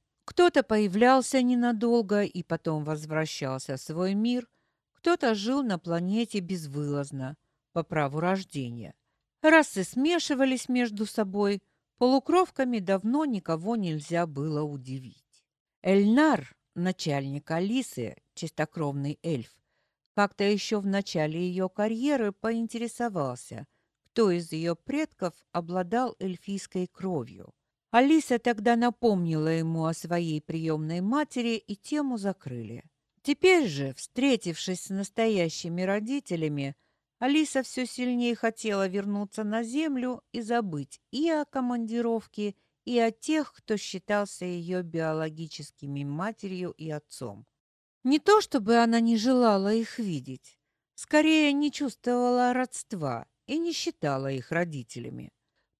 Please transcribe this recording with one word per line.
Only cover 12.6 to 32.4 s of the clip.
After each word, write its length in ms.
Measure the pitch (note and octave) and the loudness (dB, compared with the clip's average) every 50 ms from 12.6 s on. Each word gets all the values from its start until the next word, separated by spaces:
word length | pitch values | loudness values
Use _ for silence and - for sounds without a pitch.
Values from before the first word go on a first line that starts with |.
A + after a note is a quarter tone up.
| C4 B3 A#3+ G#3+ | -2 0 0 -2
давно 460 | F3+ F3+ G3 F#3+ F#3+ A3 B3+ D4 D#4 | 0 2 0 2 2 0 0 2 2
никого 500 | C#4+ A#3 F#3+ - - E3 D#3+ E3+ G#3+ A#3+ | 0 -2 -2 -2 -2 -4 -2 -2 -2 -2
нельзя 500 | A3+ F#3+ E3+ D#3 D3+ D3 - E3 E3+ F3 | -2 -2 -2 -2 -4 -4 -2 0 0 0
было 360 | E3 C#3+ C#3 D3 D#3+ D3+ D3 | 0 -2 -4 -4 -2 -2 -2
удивить. 840 | D3+ D3 C#3+ C#3 B2+ C3 C3 C3+ C3 A#2 - _ _ _ _ _ _ _ _ _ _ _ _ _ | -2 -4 -6 -8 -10 -10 -10 -10 -10 -14 -20 _ _ _ _ _ _ _ _ _ _ _ _ _
Эльнар, 720 | - F#3 G3 G3+ G3+ G#3 A3+ C#4 D#4 D#4+ B3+ F3 C3 - - _ _ _ - | 0 2 4 4 6 6 6 6 6 6 4 2 -2 -6 -16 _ _ _ -6
начальник 760 | E3+ F3 F#3 F3+ - - D#3+ C#3+ C#3 C3+ C3+ C#3 C#3+ - - | -2 -2 -2 -2 -2 -2 -2 -2 -2 -2 -4 -6 -6 -4 -4
Алисы, 680 | E3 E3 F#3 G3+ A#3 C4+ B3 - - C3 A#2 G#2+ - - _ _ - | -2 0 0 0 0 -2 -2 -4 -6 -6 -6 -6 -8 -12 _ _ -14
чистокровный 840 | - E3+ D#3+ - - D#3 - - E3+ D3+ C#3+ C#3 C#3+ C#3 C#3+ D3+ - | -10 -10 -6 -4 -4 -4 -2 -2 -4 -4 -4 -2 -4 -4 -6 -6 -6
эльф, 280 | - E3 D#3+ B2 G#2+ - _ _ _ _ _ _ _ _ _ _ _ _ - | -4 -4 -4 -4 -6 -10 _ _ _ _ _ _ _ _ _ _ _ _ -2
как-то 300 | G#3 G3+ G3 _ - G3+ | 0 0 0 _ 0 0
ещё 360 | G3+ G#3 G3 - - A3 G#3 | 0 0 0 -2 -2 -2 -2
в 60 | G3 | 0
начале 640 | G3 G3 G3+ G3 - - E3+ D#3 D3+ D#3 E3+ F3+ F3+ | 0 -2 -2 -2 -2 -2 -2 0 0 -2 -2 -4 -4
её 200 | F3+ F#3 F#3 F#3 | -2 -2 -4 -2
карьеры 640 | _ - G#3 A3 A3+ A3+ B3+ D4 D4 C4 A3 G3+ | _ -2 -2 -2 -2 0 0 0 2 2 0 -2
поинтересовался, 1300 | G3 _ - A3+ A#3 A3+ A#3 A3 - A#3 A#3 A3+ - - A#3+ A#3 G3 E3+ C#3 B2+ B2 B2 - - - G#2+ C#3 - _ _ _ _ _ _ _ | -4 _ -4 -2 -2 -2 -4 -4 -4 -6 -6 -6 -4 -4 -4 -4 -2 -2 -2 -4 -4 -8 -12 -14 -14 -14 -16 -16 _ _ _ _ _ _ _
кто 260 | _ - A3+ A3+ G3 | _ 0 2 4 4
из 220 | F3 F3 E3+ E3 | 2 0 -2 -4
её 240 | D#3+ D#3+ E3 E3+ E3+ | -6 -4 -2 -2 -2
предков 580 | - _ - C4+ D4 D#4 - _ - F#3+ E3+ - _ _ _ | -4 _ -6 -4 -4 -4 -4 _ -6 -6 -6 -6 _ _ _
обладал 600 | - F3 E3+ E3 F3+ F#3 F#3 F3 A3 A#3+ C4 B3 - - | -6 -6 -4 -4 -4 -4 -2 0 0 -2 -2 -2 -4 -6
эльфийской 640 | G3 F#3+ F3+ - - G3 G3 F#3+ - - - F#3 F3+ | -6 -6 -6 -8 -8 -8 -8 -8 -8 -6 -6 -4 -4
кровью. 680 | - _ - F3+ F#3+ F3+ C#3+ A#2 A#2+ F#2+ F#2 F2+ - - _ _ _ _ _ _ _ | -6 _ -8 -6 -4 -2 -4 -4 -6 -12 -18 -20 -20 -20 _ _ _ _ _ _ _
Алиса 480 | - A#3 C4 C#4 D#4+ D#4+ - - B3+ A#3 | 4 6 6 8 6 4 4 2 0 2
тогда 380 | - B3 A#3 G#3+ G3+ A#3+ A#3 | 2 2 0 2 4 4 4
напомнила 720 | A#3 A#3+ A#3+ A3+ - - A#3 G3+ F3+ F3 E3 D#3+ D#3 D3+ D#3+ | 4 4 2 2 2 2 2 4 4 2 0 0 0 2 2
ему 360 | E3 E3 E3 E3 E3 D#3+ D#3+ | 2 2 0 0 0 0 0
о 100 | D#3+ E3 | 0 -2
своей 460 | - - E3 F3 F3 F3 D#3+ D#3 D3+ | -4 -4 -2 -2 -2 0 0 -2 -4
приёмной 600 | - - D#3+ E3 D#3+ D#3+ D#3 D#3 D#3 D#3 E3+ F3 | -4 -6 -6 -4 -2 -2 -2 -2 -2 -4 -4 -2
матери, 560 | F#3 G#3 B3+ D4 D4+ - - B3+ A#3 A#3 A3+ | -2 0 0 0 0 -2 -2 -2 -2 0 -2
и 200 | G#3 - - G#3 | -4 -4 -8 -12
тему 400 | - - - D4+ D4+ D4 C4+ B3 | -10 -6 -4 -2 -2 0 -2 -2
закрыли. 680 | G#3+ G3 G3+ F#3 _ | -2 -2 -4 -4 _